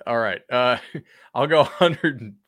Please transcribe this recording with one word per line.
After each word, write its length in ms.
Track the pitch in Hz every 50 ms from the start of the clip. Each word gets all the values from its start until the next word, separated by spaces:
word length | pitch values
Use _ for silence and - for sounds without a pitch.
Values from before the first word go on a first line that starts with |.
| -
All 140 | - 120 117
right. 220 | 113 104 90 - _ -
Uh, 280 | 123 123 127 123 120 - - - -
<laughs> 400 | 147 - _ _ _ _ _ -
I'll 140 | 123 139
go 160 | 151 160 156 135
hundred 580 | - - - 180 170 151 - - 160 139 113
and 140 | 113 104 101 _ _